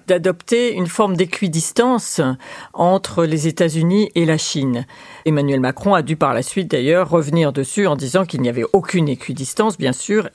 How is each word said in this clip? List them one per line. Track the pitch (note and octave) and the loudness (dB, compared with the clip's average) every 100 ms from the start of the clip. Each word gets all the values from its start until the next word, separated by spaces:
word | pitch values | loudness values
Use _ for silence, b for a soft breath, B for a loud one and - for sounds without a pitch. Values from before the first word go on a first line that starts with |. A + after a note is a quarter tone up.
| - | 0
d'adopter | F3+ F3 F3+ - A#3+ A#3+ | 2 2 -2 0 0 0
une | F#3 F3 | -2 -4
forme | - G#3 F3+ | 0 0 2
d'équidistance | F3+ - F#3+ D#3+ - - A#3+ B3 - - C3+ C3 B B B | -2 0 -2 -2 -2 0 2 2 0 -2 -2 -2 B B B
entre | - F3 F#3+ - - | 0 2 2 0 -2
les | E3 D#3 D#3+ | 0 0 -2
États-Unis | D#3 E3+ D#3+ E3 G3 G#3+ - | 0 0 2 2 2 2 2
et | E3 | 2
la | D#3 | 0
Chine. | - D#3 C3+ A#2+ C3 B B B D#3+ | -2 -2 -2 -2 -6 B B B 0
Emmanuel | D3+ C#3+ C#3 | 0 2 0
Macron | B2+ - G3 | 0 -2 2
a | F#3 | 2
dû | C3+ D#3 | 2 0
par | C#3+ | 0
la | A#2+ | 0
suite, | C3 - E3+ | -2 -4 -2
d'ailleurs, | D3 C3 F3 F3 | 0 2 2 4
revenir | E3 D3 E3 D3+ | 0 2 2 2
dessus | C3+ C3+ - G3 | 0 -4 -2 0
en | C#3+ | 0
disant | C3+ F3+ F3+ | -2 -2 -2
qu'il | D#3+ | -2
n'y | B2 | -2
avait | B2 - | -2 2
aucune | G3 - F3+ D3+ | 2 2 0 0
équidistance, | B2 - C3+ C3 - A3 F3+ | -2 -6 -8 -8 0 -2 0
bien | C3+ | -4
sûr, | - - G#3 F#3 | -4 -2 -2 -2